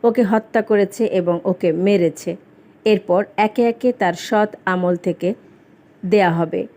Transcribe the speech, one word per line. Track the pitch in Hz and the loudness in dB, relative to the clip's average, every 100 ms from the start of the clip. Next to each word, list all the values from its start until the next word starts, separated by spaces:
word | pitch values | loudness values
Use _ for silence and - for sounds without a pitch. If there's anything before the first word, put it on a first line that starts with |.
ওকে | 240 226 | 2 2
হত্যা | 208 220 - 233 | 2 0 0 -4
করেছে | 214 214 196 - | 0 2 0 -2
এবং | 226 185 175 170 | -2 0 0 -2
ওকে | 185 180 175 | -2 -2 -2
মেরেছে। | 165 190 202 170 - - 180 - - - _ | 0 2 2 0 -2 -10 -10 -14 -20 -20 _
এরপর | 220 208 208 175 202 - | 0 0 2 -2 0 -2
একে | 214 214 | -2 2
একে | 233 233 247 | -2 0 -2
তার | 247 190 | 0 -2
সৎ | 180 - 214 214 - | -2 -2 0 0 -4
আমল | - 185 180 175 | -4 -2 0 -2
থেকে | 180 175 175 226 - - _ _ _ _ | -2 -4 -4 -6 -14 -20 _ _ _ _
দেয়া | 185 208 185 | 0 2 2
হবে। | 165 165 180 220 | 2 -2 -4 -8